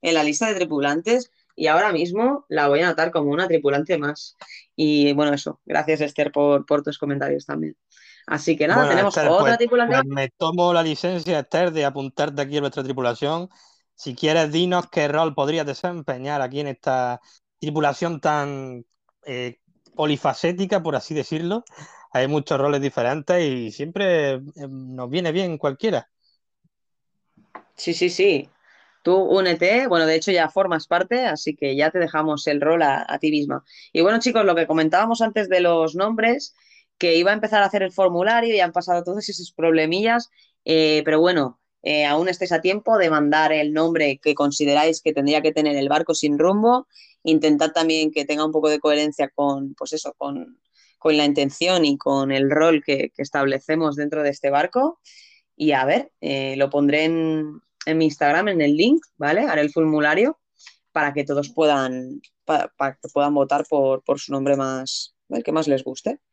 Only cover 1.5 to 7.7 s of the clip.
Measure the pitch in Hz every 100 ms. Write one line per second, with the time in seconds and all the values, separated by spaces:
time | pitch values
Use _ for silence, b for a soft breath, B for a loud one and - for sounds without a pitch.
1.5 | - 156 156 208 170 175 190 240 285 _
2.5 | 156 143 143 175 160 165 170 147 147 185
3.5 | 160 143 143 147 170 143 151 - _ B
4.5 | B B - 156 147 143 143 147 143 151
5.5 | - - 156 151 151 147 - 151 151 143
6.5 | 143 139 147 147 147 147 139 139 143 143
7.5 | 147 156